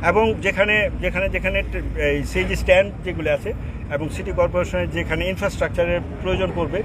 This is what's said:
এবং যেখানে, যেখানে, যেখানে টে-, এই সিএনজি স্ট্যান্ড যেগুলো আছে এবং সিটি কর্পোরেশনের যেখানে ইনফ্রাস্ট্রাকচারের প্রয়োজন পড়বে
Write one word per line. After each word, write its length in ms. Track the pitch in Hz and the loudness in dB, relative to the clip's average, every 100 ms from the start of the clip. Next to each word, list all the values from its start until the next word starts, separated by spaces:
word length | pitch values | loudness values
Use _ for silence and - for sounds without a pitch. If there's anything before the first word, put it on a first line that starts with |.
| 160 | 4
এবং 240 | 185 226 208 | 4 4 2
যেখানে, 480 | 180 185 208 214 196 - | 0 2 4 4 2 0
যেখানে, 280 | 180 180 190 | -2 0 -2
যেখানে 340 | 185 185 190 190 | 0 0 -2 -2
টে-, 280 | 185 156 156 | -4 -4 -2
এই 240 | 147 143 | 0 0
সিএনজি 320 | 135 185 185 185 | -2 -2 -2 -2
স্ট্যান্ড 380 | - 180 202 - | 6 6 6 -2
যেগুলো 280 | 185 170 156 | -6 -4 0
আছে 220 | 147 202 - - - - | 0 -2 -6 -8 -8 -6
এবং 160 | 143 151 | -4 -4
সিটি 220 | - 185 | -4 -4
কর্পোরেশনের 580 | 180 175 180 175 185 175 | 0 2 2 0 0 -2
যেখানে 400 | 170 165 160 180 | -2 -2 0 0
ইনফ্রাস্ট্রাকচারের 720 | 190 196 - 165 - 170 175 170 - | 0 -2 0 -2 0 0 0 -2 -6
প্রয়োজন 300 | 180 185 185 180 | -2 0 0 0
পড়বে 280 | 156 175 | -2 -2